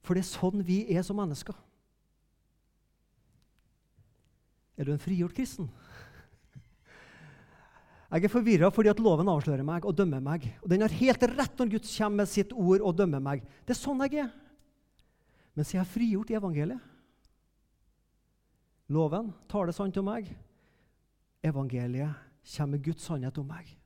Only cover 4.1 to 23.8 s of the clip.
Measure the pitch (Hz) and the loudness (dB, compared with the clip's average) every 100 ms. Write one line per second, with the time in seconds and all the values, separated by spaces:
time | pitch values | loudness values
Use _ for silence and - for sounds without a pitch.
4.1 | _ _ _ _ _ _ - 139 147 - | _ _ _ _ _ _ -8 -4 -4 -2
5.1 | 185 175 - 262 - 143 - - - - | -2 -2 -2 -6 -6 -10 -12 -20 -20 -20
6.1 | - - _ _ - - _ _ - - | -20 -20 _ _ -20 -20 _ _ -20 -20
7.1 | - - - - - - - _ - - | -20 -20 -20 -20 -20 -20 -20 _ -20 -4
8.1 | 165 196 240 226 185 180 226 214 208 220 | 0 2 2 4 6 6 6 4 6 4
9.1 | 156 196 156 156 135 139 170 202 165 185 | 6 4 2 2 -2 -2 -4 -2 0 0
10.1 | 135 139 165 117 - 175 185 214 156 254 | 0 -4 -4 -6 -10 0 2 2 2 2
11.1 | 240 240 254 262 - 240 214 - - 214 | 4 2 2 -4 -2 -2 -2 -6 -2 0
12.1 | 208 202 208 202 247 180 190 208 170 190 | 2 0 0 -2 0 4 6 4 2 2
13.1 | 139 139 139 - - - 247 277 262 277 | 0 -2 -4 -6 -14 -6 -4 -2 -2 0
14.1 | 294 254 - - _ _ _ _ _ _ | -2 -4 -8 -20 _ _ _ _ _ _
15.1 | _ _ _ _ - 147 185 185 226 233 | _ _ _ _ -6 -4 -2 -2 0 0
16.1 | 196 220 220 190 147 156 247 - _ _ | 0 -2 -4 -2 -2 -2 -4 -14 _ _
17.1 | _ _ _ _ _ _ _ _ _ _ | _ _ _ _ _ _ _ _ _ _
18.1 | _ _ _ _ _ _ _ - 151 156 | _ _ _ _ _ _ _ -2 0 0
19.1 | 175 226 - - 208 175 170 196 196 196 | -2 -6 -12 -6 -2 -2 -2 -4 -2 -4
20.1 | 233 185 - - _ _ _ _ _ _ | -6 -10 -16 -20 _ _ _ _ _ _
21.1 | _ _ _ 156 139 135 123 123 127 147 | _ _ _ -4 -2 -4 -4 -4 -2 -4
22.1 | 147 - _ - - 147 143 139 160 - | -6 -16 _ -14 -6 -2 -2 -4 -6 -6
23.1 | 151 127 139 139 165 170 - | -6 -4 -6 -10 -12 -16 -20